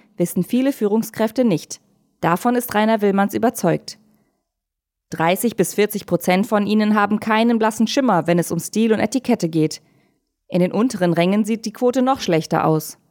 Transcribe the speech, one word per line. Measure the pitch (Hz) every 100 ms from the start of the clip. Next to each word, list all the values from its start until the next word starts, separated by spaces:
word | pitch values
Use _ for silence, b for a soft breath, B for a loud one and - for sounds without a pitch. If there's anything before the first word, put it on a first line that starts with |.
| b -
wissen | 175 -
viele | 170 240 269
Führungskräfte | 269 208 220 226 - 214 -
nicht. | 240 156 - - _ _ _ _
Davon | 165 175 240 247
ist | 240
Rainer | 208 214 226
Willmanns | 202 196 196
überzeugt. | - 226 - 175 156 - - _ _ _ _ _ _ _ _ _ _ _
Dreißig | 165 165 190 240 -
bis | 175 -
vierzig | 208 202 -
Prozent | 175 - 185 226
von | 208 202
ihnen | 214 214 214
haben | 208 208
keinen | - 214 233 233
blassen | 220 220 220
Schimmer, | - 262 180 160
wenn | 175
es | 165
um | 170
Stil | - 214 226
und | 214
Etikette | 214 269 - 233 170
geht. | 165 156 - _ _ _ _ _ _ _
In | 180
den | 180
unteren | 196 254 185 175
Rängen | 165 180 208 214
sieht | 226 220
die |
Quote | - 247 262
noch | 254 262
schlechter | - 160 160 160 156
aus. | 156 - - _